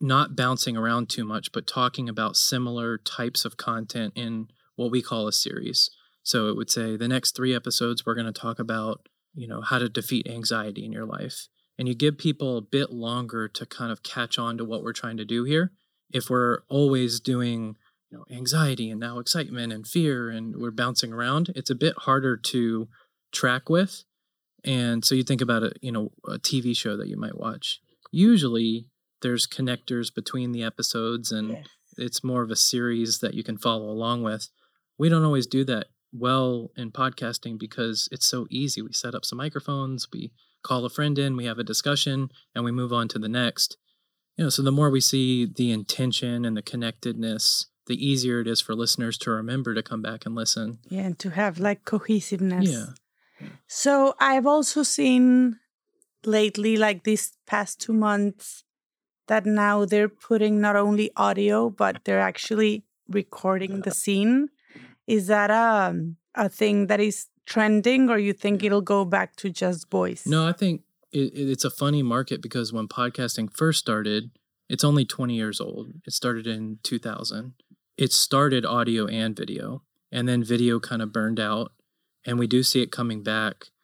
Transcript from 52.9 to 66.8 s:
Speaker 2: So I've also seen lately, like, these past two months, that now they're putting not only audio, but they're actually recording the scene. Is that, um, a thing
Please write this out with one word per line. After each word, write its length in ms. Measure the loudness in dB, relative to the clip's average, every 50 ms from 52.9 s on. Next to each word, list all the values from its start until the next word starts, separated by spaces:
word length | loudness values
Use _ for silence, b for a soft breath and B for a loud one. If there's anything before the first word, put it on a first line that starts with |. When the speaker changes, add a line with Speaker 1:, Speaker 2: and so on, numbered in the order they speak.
| -12 -16 _ _ B B B B B B B B B B B
Speaker 2:
So 480 | B -4 0 2 4 6 6 6 4 4 4
I've 280 | 4 4 4 6 6
also 360 | 6 4 4 4 2 2 0
seen 760 | 0 2 2 2 4 6 8 8 8 8 8 8 6 4 2 -2 _ _ _ _ _ _ _ _ _ _ _ _ 0
lately, 520 | 2 4 4 4 2 2 2 2 2 4
like, 280 | 4 4 4 2 2 2
these 280 | 2 2 2 0 -4 -10 _ _
past 340 | -2 -2 -2 -2 -2 -6 -8
two 120 | -4 0
months, 720 | 2 2 4 4 4 2 2 0 -2 -6 -12 -16 -16 -18 -20 _ _ _ _ _ _ _ _ _ _ _ _ 0
that 160 | 0 2 2
now 380 | 4 4 4 4 4 4 4 4
they're 240 | 4 4 4 4 2
putting 520 | 0 _ -2 2 4 4 4 4 4 4
not 140 | 4 4 6
only 360 | 6 4 4 4 4 2 0 0
audio, 520 | 2 2 2 2 2 2 4 4 4 2 2
but 300 | 0 0 0 0 0 -2 -2
they're 160 | 0 2 4
actually 640 | 2 2 0 -2 -4 -2 2 2 4 4 2 0 -6 _ _ _ _ -4
recording 720 | -2 -2 -2 -4 -6 -4 0 0 0 0 -2 -4 -4 -4
the 80 | -4 -4
scene. 580 | -4 -2 0 2 2 4 4 4 4 4 2 0 _ B B B B B B B B B B
Is 200 | 0 2 2 4 4
that, 220 | 4 4 4 4
um, 680 | 4 4 4 4 4 4 2 2 0 -2 -4 -6 -8 -12 _ _ -2
a 140 | -2 -2 0
thing 380 | 0 2 2 4 4 4